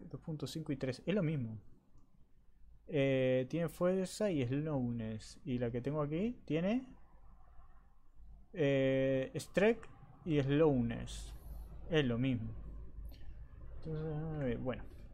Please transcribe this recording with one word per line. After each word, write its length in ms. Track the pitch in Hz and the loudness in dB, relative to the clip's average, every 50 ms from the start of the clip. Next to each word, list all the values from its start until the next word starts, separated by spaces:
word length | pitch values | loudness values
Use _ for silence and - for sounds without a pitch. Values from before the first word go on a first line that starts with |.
| - - | -16 -12
dos 100 | - 135 | -12 -10
punto 280 | - - 160 147 - 127 | -8 -6 -6 -4 -4 -6
cinco 240 | - 165 156 - | -6 -6 -4 -4
y 60 | 143 139 | -4 -2
tres. 260 | - 131 123 - - | -2 -4 -4 -4 -2
Es 80 | 170 190 | 0 2
lo 80 | 214 | 2
mismo. 380 | 170 151 160 143 117 113 110 104 - - - - _ - - - - - - - - _ - - - - - - - - - - - - | 2 2 0 0 -2 -4 -6 -8 -12 -14 -20 -20 _ -20 -20 -20 -20 -20 -20 -20 -20 _ -20 -20 -20 -20 -20 -20 -20 -20 -20 -18 -10 -2
Eh, 580 | 160 143 135 135 135 131 131 131 127 127 127 127 | 2 2 4 4 4 4 4 4 4 4 2 0
tiene 220 | - 160 170 156 | 0 -2 -2 -2
fuerza 640 | - - 175 180 185 190 185 180 - - 214 208 | 0 2 2 2 4 2 0 -2 -2 0 0 0
y 140 | 175 143 123 117 | 2 2 0 2
slowness. 920 | 131 143 151 156 151 135 123 120 120 117 110 110 110 110 - - - - - | 0 0 0 0 0 0 0 0 -2 -2 -4 -4 -6 -8 -10 -12 -16 -12 -6
Y 140 | 143 123 123 | -2 -2 0
la 100 | 123 117 | 0 0
que 120 | 117 120 | 0 -2
tengo 200 | 120 139 147 156 | -2 -2 0 0
aquí 400 | 147 143 156 165 202 240 247 - - | 0 0 0 0 0 0 -2 -4 -4
tiene... 420 | - 147 160 170 196 226 262 262 - - - - - - - - - - - - - - - - - - - - - - - - - - - - - - - - - - | -2 0 2 2 2 2 2 0 -4 -14 -18 -20 -20 -20 -20 -20 -20 -18 -18 -20 -18 -18 -18 -16 -16 -18 -20 -20 -20 -20 -20 -20 -20 -18 -18 -16 -16 -16 -18 -18 -8 0
Eh, 800 | 185 147 139 139 135 135 135 135 135 135 135 135 131 131 - - | 2 4 6 6 6 6 6 6 4 4 4 4 2 0 0 -4
strength 500 | 151 - - - 175 196 220 240 - - - - - - - - - - | -6 -6 -2 2 6 6 6 6 4 -2 -14 -16 -18 -20 -20 -18 -10 -2
y 160 | 185 151 147 | 2 2 4
slowness. 960 | 131 135 143 147 160 156 139 127 117 117 117 117 120 123 - - - - - - - - - - - - - - - - | 4 6 6 6 8 8 6 6 4 2 0 -4 -6 -8 -8 -8 -10 -10 -10 -12 -10 -10 -10 -10 -10 -10 -10 -10 -4 2
Es 120 | 175 156 143 | 4 4 4
lo 140 | 123 117 113 | 4 4 2
mismo. 320 | 131 135 123 107 110 113 110 - - - - - - - - - - - - - - - - - - - - - - - - | 2 2 2 0 -2 -4 -6 -8 -10 -10 -10 -10 -10 -10 -10 -10 -10 -10 -10 -10 -10 -10 -10 -10 -12 -14 -14 -14 -12 -10 -10
Entonces, 800 | - - 160 156 156 156 160 151 151 156 160 156 151 139 123 117 | -8 -6 -4 -4 -4 -2 -2 -2 -4 -4 -4 -2 -2 0 0 0
eh, 20 | 123 | 0
bueno. 240 | 123 127 117 - - - - - - - | 0 -2 -4 -4 -6 -10 -12 -14 -14 -14